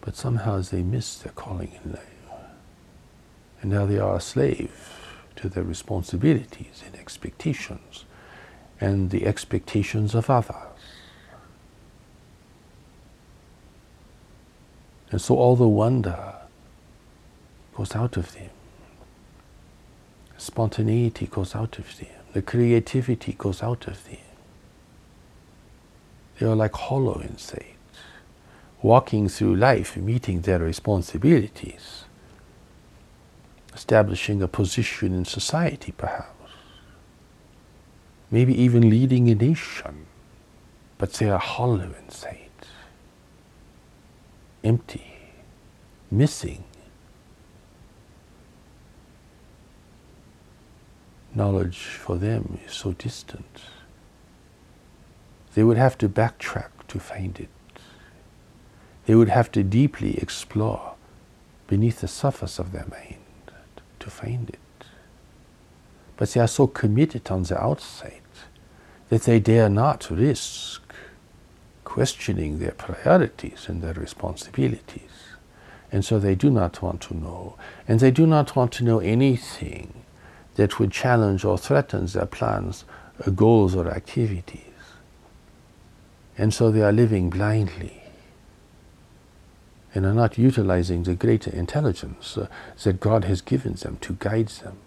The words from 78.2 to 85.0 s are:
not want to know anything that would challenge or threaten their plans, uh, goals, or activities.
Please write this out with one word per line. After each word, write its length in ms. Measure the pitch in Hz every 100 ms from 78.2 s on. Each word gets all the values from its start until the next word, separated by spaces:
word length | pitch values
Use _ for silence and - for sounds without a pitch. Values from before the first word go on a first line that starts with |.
| 160
not 300 | 151 143 -
want 160 | 123
to 120 | -
know 160 | 120 113
anything 920 | 90 113 135 120 - - - - - - - - - - - -
that 220 | 101 -
would 120 | 107
challenge 540 | - 127 120 107 98
or 140 | 101 95
threaten 480 | - 143 139 98 90
their 180 | 98
plans, 600 | 90 - 117 101 95 92 - - - - -
uh, 40 |
goals, 460 | 92 104 113 98 92
or 120 | 85
activities. 720 | 85 - - 113 92 - - - - - -